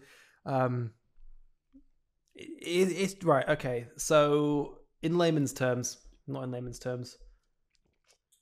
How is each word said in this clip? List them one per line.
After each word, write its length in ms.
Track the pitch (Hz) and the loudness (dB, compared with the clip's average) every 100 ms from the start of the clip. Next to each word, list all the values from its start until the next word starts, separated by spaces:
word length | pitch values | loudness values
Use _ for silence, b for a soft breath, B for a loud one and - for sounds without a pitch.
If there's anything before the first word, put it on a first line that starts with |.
| b b b b - | b b b b -4
Um, 460 | 135 127 123 117 - _ - - - - _ _ 269 294 _ _ _ _ | 0 0 0 -4 -10 _ -20 -20 -20 -20 _ _ -20 _ _ _ _ _
it, 140 | - - 330 - 175 190 | -20 -18 -14 -4 2 2
it's, 320 | 165 190 - | 2 -4 -2
right, 240 | 165 135 131 | 2 2 2
okay. 380 | 151 135 120 120 - | -2 -2 -4 -6 -10
So, 840 | - 156 147 147 147 147 147 - - _ | 2 4 6 4 2 0 -2 -8 -20 _
in 160 | 165 175 | -2 2
layman's 340 | 170 156 135 | 4 4 0
terms, 460 | - 127 123 120 - - - - | 0 0 0 -4 -10 -20 -20 -10
not 180 | 135 | -8
in 60 | 127 | -6
layman's 280 | 123 123 120 | -8 -8 -10
terms. 380 | 127 127 123 - - _ _ _ _ _ _ _ _ _ _ _ | -8 -8 -10 -16 -20 _ _ _ _ _ _ _ _ _ _ _